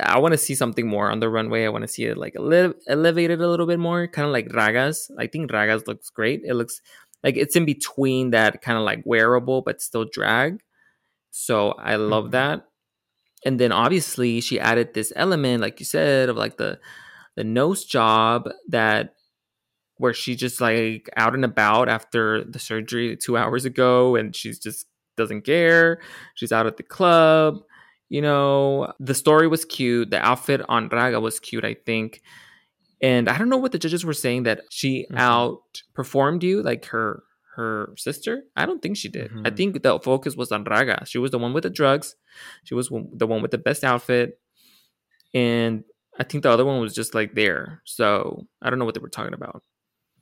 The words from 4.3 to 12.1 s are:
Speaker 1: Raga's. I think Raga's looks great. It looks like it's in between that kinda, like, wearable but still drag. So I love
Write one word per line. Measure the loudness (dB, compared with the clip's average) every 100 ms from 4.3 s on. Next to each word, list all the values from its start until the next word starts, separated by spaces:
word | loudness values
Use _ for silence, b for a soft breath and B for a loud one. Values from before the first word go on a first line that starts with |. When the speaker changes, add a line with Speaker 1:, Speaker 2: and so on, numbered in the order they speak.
| -2 -2
Speaker 1:
Raga's. | 0 2 2 0 -2 -10 -8
I | -8
think | -6 -4
Raga's | 0 0 0 -4
looks | -12 -12
great. | -4 -2 -2
It | -4 -4
looks | -4 -8 b b b _
like | -2 0
it's | 2 2
in | 2
between | -2 -6 -2 0 2 2
that | 4 4 2
kinda, | -4 -2
like, | 0 -2 0
wearable | 4 4 4 2 -2
but | -2 -6
still | -6 -6 -6
drag. | -4 0 2 0 -2 _ _ _ _ _ _ _
So | -12 -2 0 0
I | -2 -4 -2
love | 0